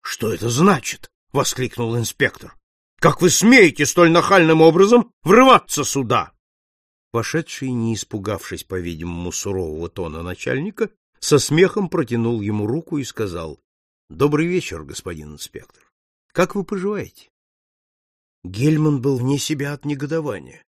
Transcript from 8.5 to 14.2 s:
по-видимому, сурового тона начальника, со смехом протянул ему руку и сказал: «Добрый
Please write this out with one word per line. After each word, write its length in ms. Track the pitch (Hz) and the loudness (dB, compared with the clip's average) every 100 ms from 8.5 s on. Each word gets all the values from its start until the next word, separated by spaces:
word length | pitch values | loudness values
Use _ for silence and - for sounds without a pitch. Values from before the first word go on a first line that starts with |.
| 87 | -14
по-видимому, 680 | - 92 87 80 85 85 87 | -10 -8 -8 -8 -8 -8 -8
сурового 580 | - 101 95 82 78 85 | -8 -6 -6 -6 -8 -10
тона 320 | - 85 78 | -8 -10 -8
начальника, 680 | 87 87 - 131 185 - - _ _ _ | -12 -8 -6 -4 -6 -6 -8 _ _ _
со 200 | - 143 | 0 0
смехом 500 | - 151 185 220 185 | 2 2 2 0 -4
протянул 520 | 170 123 117 117 117 | -4 -4 -2 -2 -4
ему 260 | 104 104 104 | -4 -4 -4
руку 320 | 147 - 147 | -6 -6 -8
и 40 | |
сказал: 560 | 127 - 104 85 80 71 _ _ _ _ _ | -8 -8 -8 -8 -12 -14 _ _ _ _ _
«Добрый 380 | - | -2